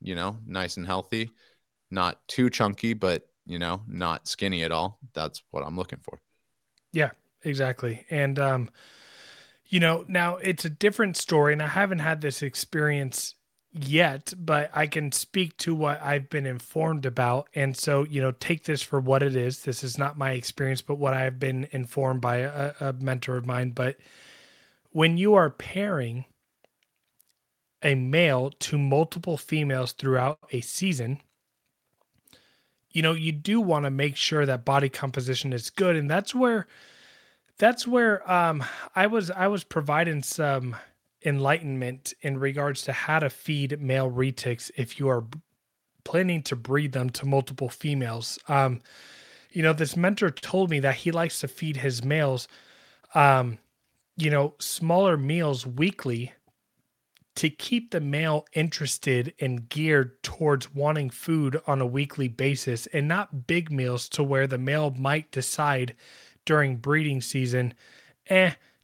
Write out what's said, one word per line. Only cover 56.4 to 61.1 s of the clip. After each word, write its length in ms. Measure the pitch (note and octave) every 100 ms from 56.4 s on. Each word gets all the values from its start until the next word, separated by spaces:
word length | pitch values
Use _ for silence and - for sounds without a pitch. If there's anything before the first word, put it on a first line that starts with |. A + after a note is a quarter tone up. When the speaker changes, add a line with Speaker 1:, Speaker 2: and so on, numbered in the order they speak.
| _ _ _ _ _ _ _ _ _ -
Speaker 2:
to 120 | D#3+
keep 420 | D3+ - A#3+ A#3
the 100 | F3
male 460 | C#3+ C#3+ D#3+ D3+ -
interested 800 | D#3 D#3+ - C#3 - C#3+ B2 B2+ -
and 280 | C3+ B2 A#2
geared 540 | D3+ D#3 C#3+ B2+ -
towards 520 | - - D3+ C#3 -
wanting 340 | C#3 D3 D#3 C3+